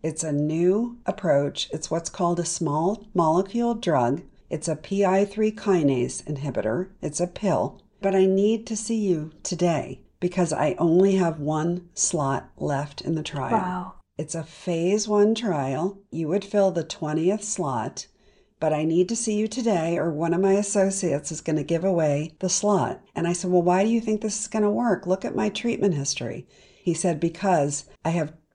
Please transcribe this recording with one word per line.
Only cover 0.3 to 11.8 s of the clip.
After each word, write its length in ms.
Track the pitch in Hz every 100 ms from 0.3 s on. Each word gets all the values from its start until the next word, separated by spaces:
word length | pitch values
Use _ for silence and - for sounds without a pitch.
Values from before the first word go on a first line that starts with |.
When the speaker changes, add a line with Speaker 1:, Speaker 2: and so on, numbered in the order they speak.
Speaker 1:
new 640 | 147 151 160 175 202 240 233 -
approach. 640 | 196 175 143 143 - -
It's 180 | 156 -
what's 180 | 170 170
called 300 | - 175 175
a 60 | 170
small 600 | - 165 147 170 220 -
molecule 640 | 180 160 165 196 233 233 233
drug. 460 | 185 147 120 151 - - _
It's 200 | 151 165
a 80 | 156
P 260 | - 196
I 220 | 196 190 202
three 260 | 214 220
kinase 720 | 214 - 185 143 127 120 -
inhibitor. 640 | - 139 143 120 104 127 190 -
It's 180 | 156 147
a 80 | 180
pill. 540 | - 208 131 98 - _ _
But 140 | 196 190
I 100 | 190
need 400 | 190 208 226 226
to 100 | 220
see 180 | - 226
you 360 | 202 165 156 -
today 560 | - 160 175 156 - - _ _
because 320 | 180 185 175
I 240 | - 151 -
only 360 | 170 170 196 190
have 260 | 170 156
one 480 | 147 156 165 175